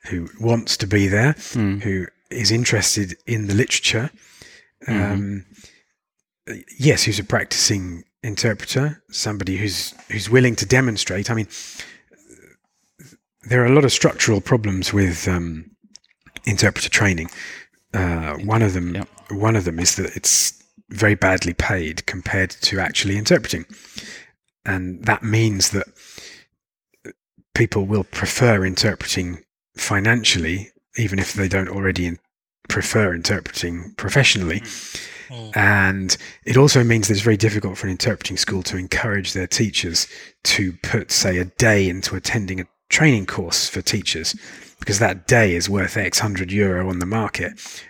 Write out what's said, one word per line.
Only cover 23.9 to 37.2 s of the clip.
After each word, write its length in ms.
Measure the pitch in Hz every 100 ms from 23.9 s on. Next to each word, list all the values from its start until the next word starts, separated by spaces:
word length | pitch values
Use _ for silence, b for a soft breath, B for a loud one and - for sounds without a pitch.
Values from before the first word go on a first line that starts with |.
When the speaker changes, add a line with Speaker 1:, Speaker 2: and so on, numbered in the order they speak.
| B B B B B _ _ -
Speaker 1:
and 380 | 95 90 87 104
that 180 | 107
means 460 | 110 110 113 98 -
that 160 | 98 - _ B B B B B _ _ _ _ _ - - _ _ _
people 320 | - 113 107 98
will 180 | 104
prefer 600 | 92 - 101 - 123 104 95
interpreting 800 | 92 113 92 - - 90 90 _ _ _ -
financially, 920 | - 101 104 120 107 90 80 92 101 _ _ -
even 220 | 110 98
if 140 | 95
they 140 | 107 95
don't 220 | 98 95
already 360 | 98 98 92 90
in-, 140 | 87 _ _ _ _ -
prefer 460 | - - 113 101
interpreting 800 | 87 82 98 - - 85 87 90 -
professionally. 640 | 101 143 127 104 87 95 113 B B B B B B
Speaker 3:
Mm. 260 | 120 110 107
Speaker 1:
And 600 | 101 104 95 98 92 - B B -
it 120 | 120
also 260 | 143 127
means 240 | 120 113 104
that 60 |
it's 80 | 101